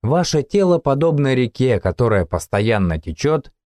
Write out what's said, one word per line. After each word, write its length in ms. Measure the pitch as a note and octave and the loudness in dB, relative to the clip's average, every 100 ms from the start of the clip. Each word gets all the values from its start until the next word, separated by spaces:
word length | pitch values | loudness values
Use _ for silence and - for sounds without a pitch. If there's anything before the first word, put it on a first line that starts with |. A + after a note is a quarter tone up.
ваше 420 | A2 E3 F3 D#3 | -2 -2 0 -2
тело 340 | C3+ G3+ F#3+ E3+ | -2 0 2 2
подобно 560 | D3 C#3 E3 D3 C#3 | 0 0 2 2 0
реке, 460 | C3 B2 - B2+ G#2+ | 0 -2 0 0 0
которая 460 | F#2+ F2+ A#2+ G#2 F2 | -2 0 0 0 0
постоянно 720 | - - G2+ A2 A2 F#2 D#2 | -4 -4 -2 0 0 0 -2
течёт 500 | - D#2+ D3 D#3 - - | -6 -4 -2 -2 -4 -18